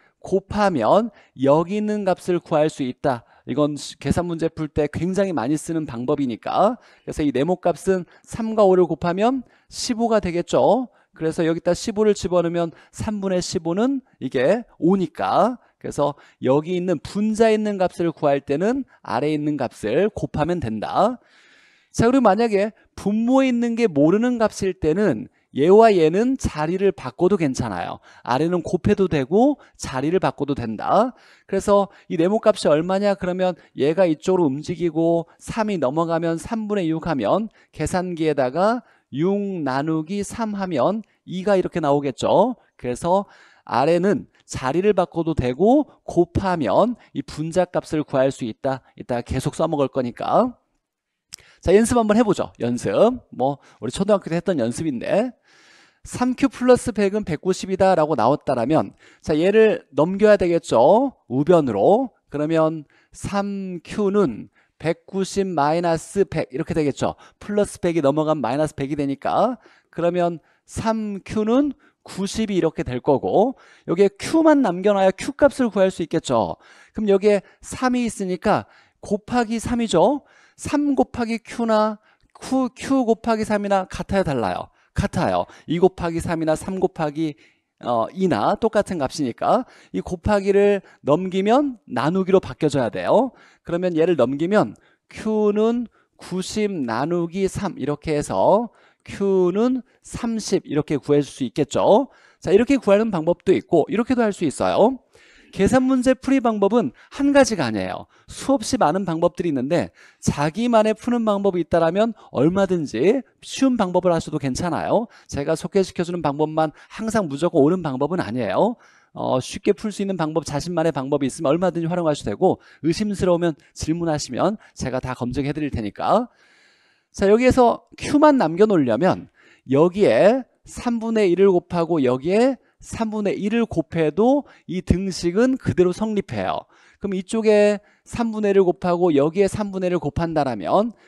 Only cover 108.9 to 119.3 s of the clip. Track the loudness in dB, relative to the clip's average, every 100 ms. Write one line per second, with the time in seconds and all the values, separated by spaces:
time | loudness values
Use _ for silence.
108.9 | 0 -2 0 0 0 -4 -2 0 -2 -2
109.9 | _ -20 _ -4 -2 -2 -2 2 4 2
110.9 | 0 -2 -2 0 0 0 0 0 0 2
111.9 | 2 0 -2 -8 0 2 2 0 0 -2
112.9 | 0 2 2 -2 _ -14 -2 0 2 0
113.9 | 0 2 0 -2 -6 -4 -4 -4 -4 0
114.9 | 0 -2 -10 -12 -8 -4 -4 -2 -2 -2
115.9 | -4 -6 -4 -4 -2 -2 0 -2 -4 -16
116.9 | -10 -4 -2 -2 -2 0 4 4 2 -2
117.9 | -4 -4 -4 -4 -4 -2 0 0 -2 _
118.9 | _ _ -8 -4